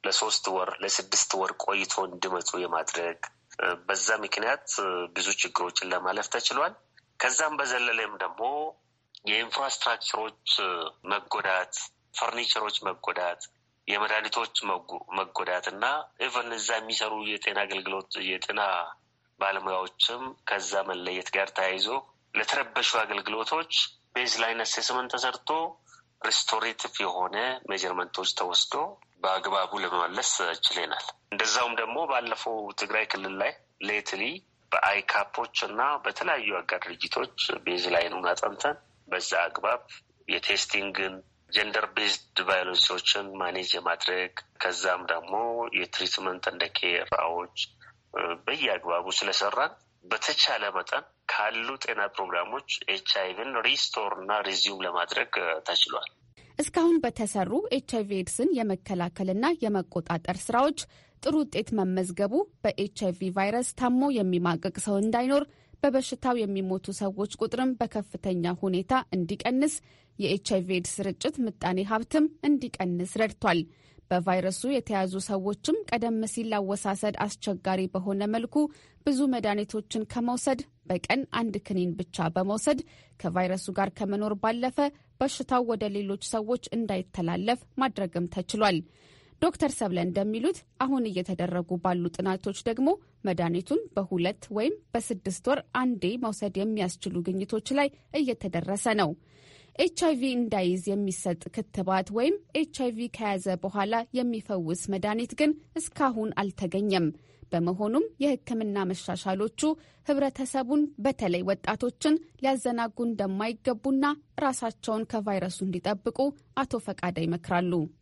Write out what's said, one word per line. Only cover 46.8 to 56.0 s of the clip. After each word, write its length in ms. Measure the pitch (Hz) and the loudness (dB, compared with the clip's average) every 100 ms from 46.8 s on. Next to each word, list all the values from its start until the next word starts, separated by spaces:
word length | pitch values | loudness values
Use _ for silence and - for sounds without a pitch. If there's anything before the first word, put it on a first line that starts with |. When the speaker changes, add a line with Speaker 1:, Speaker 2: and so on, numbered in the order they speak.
| 90 87 - | 0 0 0
Speaker 1:
ስራዎች 500 | - 82 87 90 - - _ - _ _ 92 85 85 | 0 0 -2 -6 -6 -8 _ -20 _ _ -4 -2 -4
በየአግባቡ 640 | - 147 127 90 87 87 92 | -4 -2 0 0 0 0 0
ስለሰራን 640 | 92 98 95 101 107 151 - _ _ 90 | 0 0 0 0 2 -2 -2 _ _ -4
በተቻለ 580 | 110 - 151 - 120 104 | -2 0 4 4 4 -2
መጠን 340 | 95 - 131 - _ - | -2 -2 -4 -4 _ -4
ካሉ 380 | - 107 113 117 135 | 0 0 -2 -6 -6
ጤና 220 | - 107 101 | -4 -2 -2
ፕሮግራሞች 600 | - 92 87 92 127 - - - | -2 -2 -2 -2 -6 -4 -4 -2
ኤች 220 | 98 - 101 | -4 0 0
አይ 140 | 92 | 0
ቪን 180 | 92 127 113 | -4 -4 0
ሪስቶር 500 | 113 139 - - 101 92 | 2 2 0 0 -2 -4
እና 160 | 95 104 | 0 0
ሪዚዩም 420 | 98 98 98 95 | 0 0 0 0
ለማድረግ 480 | 90 87 87 - 120 98 87 80 | -2 0 0 0 0 -2 0 -2
ተችሏል። 460 | - 87 - - | 0 0 0 0